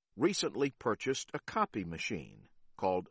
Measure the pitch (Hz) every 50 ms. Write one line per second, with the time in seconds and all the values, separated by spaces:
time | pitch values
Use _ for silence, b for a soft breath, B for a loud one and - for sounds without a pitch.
0 | _ _ _ 98 135 196 202 - 175 151 - 117 139 139 - _ - 120 104 -
1 | - 131 135 - - - - 147 - - - 220 214 - - 107 90 82 82 80
2 | - - 113 80 64 50 50 52 - _ _ - - - - - 98 95 92 92
3 | 90 -